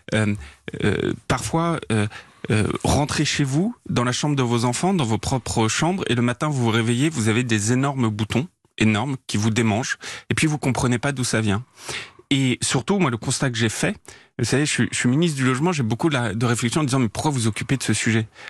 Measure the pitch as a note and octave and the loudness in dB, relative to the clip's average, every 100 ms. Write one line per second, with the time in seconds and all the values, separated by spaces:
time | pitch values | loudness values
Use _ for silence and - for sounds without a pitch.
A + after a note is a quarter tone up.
0 | - A2 G#2 G2+ - - - - G#2+ - | -4 0 0 -2 -8 -16 -12 -2 -2 0
1 | - - - B2+ - E3 E3+ D#3+ - A2 | -2 -4 -4 -4 -2 -2 0 -2 -2 -2
2 | G#2 - - _ - G#2+ F#2+ - - A#2+ | -2 -6 -20 _ -2 0 0 -2 0 0
3 | D3 - D3 - C#3 C#3+ G#3 - - C#3+ | 0 0 -2 0 0 0 0 -4 -4 0
4 | B2 B2 D3+ C#3+ A#2+ A#2+ B2 A#2 F3+ F#3+ | 0 0 0 2 2 2 2 2 0 2
5 | A#2 G#2+ - C3 - - A2 - D#3+ F#3+ | 0 0 0 -4 -2 0 2 2 0 0
6 | - A#2+ A#2+ A#2+ D#3 C#3 A#2 A2+ A2+ A#2+ | 0 0 0 0 -2 0 2 2 2 2
7 | D#3 D3+ A2 A2 B2+ A2 G#2 B2+ C#3 C3+ | 0 0 2 2 2 0 2 2 2 0
8 | A2+ G#2+ A2 A2+ F3 _ _ - G#2+ G#2+ | 0 0 -2 -2 -4 _ _ 0 2 2
9 | C#3 C3 - G2+ A2 A2 A2+ G#2 C3+ - | -2 -6 -4 0 0 2 2 2 -2 -6
10 | - - - A#2 D#3 D3+ C#3 A#2 B2+ B2 | -10 -12 -6 -2 0 0 -2 0 0 0
11 | C#3 C3 A#2+ A2+ G#2+ G2 B2+ - - - | -2 -2 -2 0 0 -2 -4 -18 -12 -12
12 | - - - C#3 C3 A#2+ - C#3 - G3+ | -14 -12 -2 2 2 0 0 -2 0 2
13 | D3+ A#2 - - C#3 A2+ A#2 - F#3 G#3 | 2 0 -4 -2 -2 0 -2 0 -4 -4
14 | - - - - A#2+ C3 D3 - A#2 - | -12 -20 -14 -4 0 2 2 0 0 2
15 | B2 C3+ E3+ C#3 B2+ B2+ E3+ D#3+ A2 A2+ | 2 2 2 2 0 2 0 0 -2 0
16 | E3+ C3+ A#2 G#2 A#2+ A#2+ A#2 E3 C#3+ C3+ | 0 0 -2 0 0 0 0 0 0 2
17 | A2+ - D#3 C3+ A2 - - C3+ - A2 | 0 0 -2 0 0 -2 -2 -2 0 0
18 | - A2 A2 - | 2 0 -2 -10